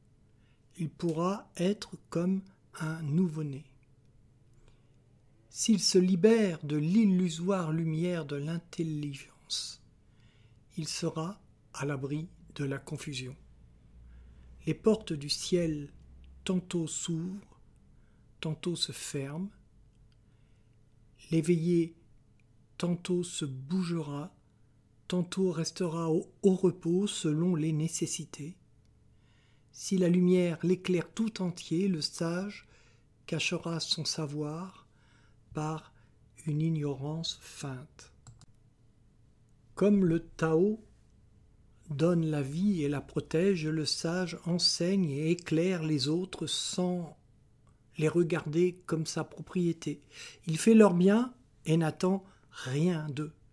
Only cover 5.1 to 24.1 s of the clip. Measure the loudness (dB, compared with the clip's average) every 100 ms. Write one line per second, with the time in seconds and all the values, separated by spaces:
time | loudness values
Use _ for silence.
5.1 | _ _ _ _ -2 2 2 4 4 4
6.1 | 6 6 6 2 -2 -4 -2 2 4 6
7.1 | 4 2 -2 -2 0 0 -2 -2 -2 -2
8.1 | -4 -4 -6 -6 -8 -8 -6 -4 -4 -6
9.1 | -10 -16 -20 -10 -10 -10 -14 -20 -20 _
10.1 | -20 -20 -20 -20 -20 -16 -10 -8 -6 -4
11.1 | -4 -6 -10 -18 _ _ -8 -6 -4 -4
12.1 | -6 -8 -14 -16 -8 -6 -6 -8 -10 -8
13.1 | -10 -10 -14 -20 -20 -20 -20 -20 -20 -20
14.1 | -20 -20 -20 -20 -10 -6 -2 2 0 -2
15.1 | -8 -6 -6 -2 0 0 -4 -8 -16 -20
16.1 | -20 -20 -10 -4 -2 -2 -4 -4 -6 -4
17.1 | -4 -6 -10 -14 -20 -20 -20 -20 -20 -20
18.1 | -20 -20 -8 -6 -4 -4 -4 -4 -6 -8
19.1 | -6 -6 -6 -8 -10 -20 -20 -20 -20 -20
20.1 | -20 _ -20 -20 -20 _ _ _ _ -20
21.1 | -20 -2 0 2 2 2 2 0 -6 -20
22.1 | -20 _ _ _ _ _ -6 -2 -2 -2
23.1 | -2 -2 -6 -6 -6 -4 -2 -2 -2 -4